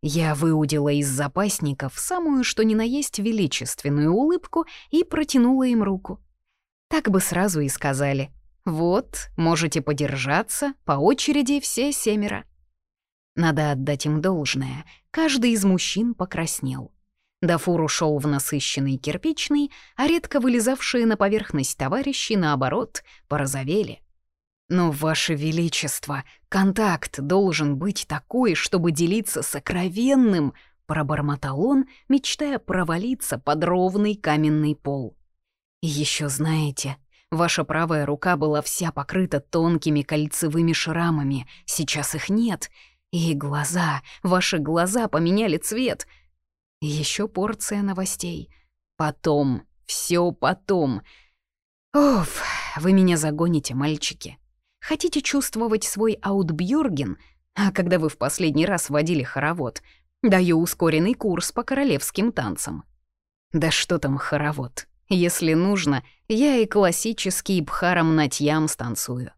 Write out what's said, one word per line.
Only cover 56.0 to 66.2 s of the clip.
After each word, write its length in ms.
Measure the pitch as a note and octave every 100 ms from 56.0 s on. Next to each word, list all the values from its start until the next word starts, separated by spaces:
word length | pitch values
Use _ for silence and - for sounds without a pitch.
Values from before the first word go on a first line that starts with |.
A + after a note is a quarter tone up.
| A3 G#3+
Аутбьёрген? 960 | G3+ G3 F3 D#3 F3+ C#4+ C#4+ D3+ A#2+ - - _ _
А 160 | - G3+
когда 280 | F#3+ F3 F3+
вы 100 | D#3+
в 80 | -
последний 480 | B2 - E3+ D3
раз 240 | D#3+ F3+ -
водили 340 | D3 D#3+ E3+
хоровод? 600 | B2+ - D3 E3+ B2+ - _ _ _ _
Даю 360 | A#3 F#3+ F3+ E3
ускоренный 540 | F3 - E3 D#3 F3+
курс 400 | B3 G#3+ E3+ -
по 120 | -
королевским 680 | A#3+ C4+ C#4 C#3+ - - A3
танцам. 520 | - G#2+ F2+ - D#2 - _ _ _ _ _ _
Да 180 | E3 D#3+
что 280 | - - E3+
там 180 | C#3 C#3
хоровод? 720 | - D3 D3 D3 B2 - - _ _
Если 420 | F#3 F3 E3+ E3
нужно, 500 | D#3+ F#3 G3+ D#3 C3+ - _